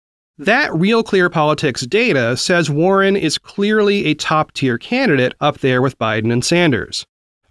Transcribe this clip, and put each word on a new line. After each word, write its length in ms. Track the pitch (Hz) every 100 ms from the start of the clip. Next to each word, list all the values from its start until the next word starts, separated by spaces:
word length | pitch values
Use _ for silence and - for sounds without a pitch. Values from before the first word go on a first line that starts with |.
| _ _ _ -
That 360 | 143 254 302
Real 280 | 165 196 233
Clear 260 | 220 196 175
Politics 540 | 170 151 151 147 -
data 540 | 123 208 240 139 117 123
says 340 | - 175 156
Warren 460 | 143 180 196 196 196
is 220 | 160 -
clearly 680 | - - 202 214 202 202 151
a 80 |
top-tier 640 | 151 - 156 151 - 131 117
candidate 560 | - 247 247 135 127 -
up 180 | 147 -
there 240 | 135 127
with 160 | 135 -
Biden 340 | 110 110 113
and 120 | 120
Sanders. 600 | - 170 175 110 - - - _ _ _ -